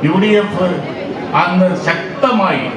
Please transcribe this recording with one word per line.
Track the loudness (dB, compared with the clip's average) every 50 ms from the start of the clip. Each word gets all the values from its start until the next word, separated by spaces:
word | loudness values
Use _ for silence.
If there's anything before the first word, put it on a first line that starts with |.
| 0
യു | 2 2 2 4
ഡി | 4 4 2
എഫ് | 2 0 -2 0 0 0 0 -2 -6 -8 -8 -8 -8 -8 -8 -8 -8 -2 0 0 0
അന്ന് | 2 4 4 4 4 2 -2 -2
ശക്തമായി | -4 -4 -4 -4 -8 -4 0 0 2 2 2 2 0 0 -2 -4 -6 -8